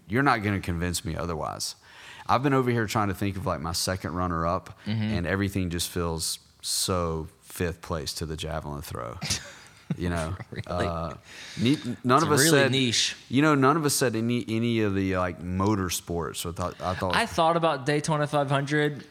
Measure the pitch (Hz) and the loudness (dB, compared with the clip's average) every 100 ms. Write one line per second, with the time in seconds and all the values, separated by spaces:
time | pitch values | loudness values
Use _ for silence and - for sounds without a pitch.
0 | - 110 143 120 104 98 90 85 90 85 | -4 2 4 2 2 0 0 -2 -2 -2
1 | - 78 85 80 60 50 - - - - | -4 -4 -4 -4 -6 -6 -8 -10 -16 -20
2 | - - - 113 143 135 123 120 107 117 | -20 -10 0 2 4 4 4 2 2 0
3 | 101 90 101 95 95 80 78 92 - 92 | 0 0 -2 -2 -2 -2 -4 -4 -2 -2
4 | 95 85 90 82 82 90 - - - 110 | -4 -2 0 0 0 -2 -4 -12 -6 -2
5 | 107 101 82 95 98 98 90 85 - 92 | -2 -2 0 0 0 0 -2 -2 -4 -2
6 | 85 80 80 - - _ - - - 92 | -2 -2 -4 -6 -12 _ -6 -2 0 0
7 | 85 80 80 - - - 87 82 - 82 | 0 -2 -6 -12 -14 -4 -4 -4 -6 -6
8 | 67 - 80 78 80 78 73 71 - - | -6 -6 -6 -6 -6 -6 -6 -8 -8 -8
9 | 58 57 - - - - - - - - | -10 -8 -4 -6 -6 -18 -20 -16 -10 -6
10 | 87 87 80 92 - - - 87 87 85 | -2 -2 -4 -6 -10 -12 -6 -4 -2 -2
11 | 82 - - - - - 117 151 120 110 | -6 -10 -16 -18 -14 0 2 2 -2 -6
12 | 123 135 160 147 151 147 139 131 127 110 | 2 4 4 4 6 6 6 4 2 2
13 | - - - 123 156 143 135 160 147 - | 0 -4 -2 4 4 6 6 6 2 2
14 | 127 113 117 120 - 113 120 113 107 98 | 2 2 0 0 0 0 2 2 2 2
15 | 95 92 90 87 85 92 98 107 92 - | 2 2 0 -4 -4 2 4 2 0 -4
16 | - 85 71 - 87 87 90 - 85 92 | -4 -4 -4 -6 -6 -4 -6 -4 -4 -2
17 | 95 180 226 - 160 170 165 143 131 147 | 0 0 0 2 2 4 2 0 0 0
18 | 147 151 147 147 139 139 143 151 151 139 | 0 0 0 0 2 0 2 2 0 -2
19 | - | -10